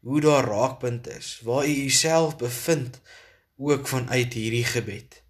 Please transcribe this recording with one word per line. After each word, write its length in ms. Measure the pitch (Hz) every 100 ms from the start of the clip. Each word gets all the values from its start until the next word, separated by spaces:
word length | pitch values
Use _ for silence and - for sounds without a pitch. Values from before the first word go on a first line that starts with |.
hoe 180 | 113 143
daar 240 | 151 147
raakpunt 640 | 120 104 127 127 123 120 -
is, 320 | 113 - - 113
waar 200 | 127 143
u 80 | 143
uself 520 | 139 131 160 165 160 -
bevind, 640 | 120 - - 160 123 - _ - - _ _ _
ook 300 | 139 139 135
vanuit 460 | 131 123 127 120
hierdie 320 | 117 110 117
gebed. 580 | 117 123 101 101 - - _